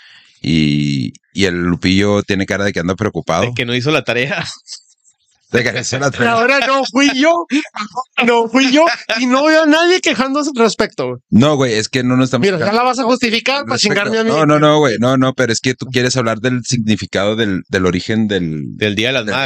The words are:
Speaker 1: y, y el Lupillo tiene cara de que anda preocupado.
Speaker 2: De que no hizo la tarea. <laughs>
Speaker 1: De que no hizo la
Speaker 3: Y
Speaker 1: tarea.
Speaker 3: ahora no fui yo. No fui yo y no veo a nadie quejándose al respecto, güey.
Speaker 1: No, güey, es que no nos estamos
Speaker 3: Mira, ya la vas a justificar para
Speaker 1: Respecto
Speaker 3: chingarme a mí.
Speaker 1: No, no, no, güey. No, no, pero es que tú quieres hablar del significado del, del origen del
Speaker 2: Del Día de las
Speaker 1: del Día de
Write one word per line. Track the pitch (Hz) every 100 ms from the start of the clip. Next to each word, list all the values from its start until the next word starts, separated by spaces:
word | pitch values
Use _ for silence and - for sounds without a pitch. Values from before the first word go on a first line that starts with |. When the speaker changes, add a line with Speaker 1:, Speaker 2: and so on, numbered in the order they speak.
| - - _ _
Speaker 1:
y, | - 80 76 73 73 69 60 - _
y | - 95
el |
Lupillo | 87 87 87 95 95 101 104
tiene | 98 95
cara | 95 98
de | 101
que | 92
anda | 87
preocupado. | 95 104 85 - 82 110
Speaker 2:
De |
que | 123
no | 120
hizo | 123 127
la | 151
tarea. | 120 117 127 170 -
<laughs> | - - - _ _ _ _ _ _ _
Speaker 1:
De | 120
que | 120
no | 107
hizo | - 131
la | 143
Speaker 3:
Y |
Speaker 1:
tarea. | - 233
Speaker 3:
ahora | 233 240 277 262
no | 269
fui | 262 233 285
yo. | 262 302 339 330 277 - 220 208 - 254 - 240
No | 233 226
fui | 247 269
yo | 277 320 233 - 226
y | 254
no | 262
veo | 302 311
a | 320
nadie | 311 349 370
quejándose | 349 214 262 277 294
al | 262
respecto, | 226 - 220 - 127
güey. | 123 -
Speaker 1:
No, | 104 139 147
güey, | 131
es | 110 107
que | 131
no | 127 127
nos | 131
estamos | 123 190
Speaker 3:
Mira, | 185
ya | 180
la | 220
vas | 254 247
a |
justificar | 247 254 233 226 233 277
para | 247 -
Speaker 1:
Respecto | 208 196
Speaker 3:
chingarme | 208 220
a |
mí. | 220
Speaker 1:
No, | 151
no, | 151 151
no, | 151 151
güey. | 143 104
No, | 120 131
no, | 131
pero | 131 123
es | 113
que | 131
tú | 123 127
quieres | 123 123 127
hablar | 113 110
del | 123 123 113
significado | 120 107 107 95 92 101 110
del, | 110 92 -
del | 98 92
origen | 92 - 110 107
del | 98 85 78 65 50
Speaker 2:
Del | 107 101
Día | 113
de |
las | 135
Speaker 1:
del | 107
Día |
de | 123